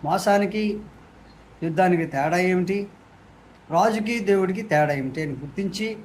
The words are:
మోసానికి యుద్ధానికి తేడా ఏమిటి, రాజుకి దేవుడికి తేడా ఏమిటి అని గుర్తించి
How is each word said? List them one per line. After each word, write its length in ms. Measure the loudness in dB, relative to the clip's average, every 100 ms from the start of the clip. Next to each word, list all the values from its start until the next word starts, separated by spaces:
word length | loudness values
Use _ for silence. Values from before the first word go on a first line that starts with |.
మోసానికి 760 | 0 0 4 2 2 0 -2 -4 -8 -20 -20 -20 -20 -20 -20 -8
యుద్ధానికి 420 | -4 2 4 4 0
తేడా 320 | -2 0 2
ఏమిటి, 500 | 2 2 0 -2 -4 -12 -20 -20 -20 -20 -20 -20 -2
రాజుకి 480 | 2 2 2 -2 -2
దేవుడికి 420 | 2 2 2 -2
తేడా 320 | 0 2 2
ఏమిటి 280 | 0 -4 -4
అని 100 | -6
గుర్తించి 680 | -6 -10 -6 -6 -4 -6 -8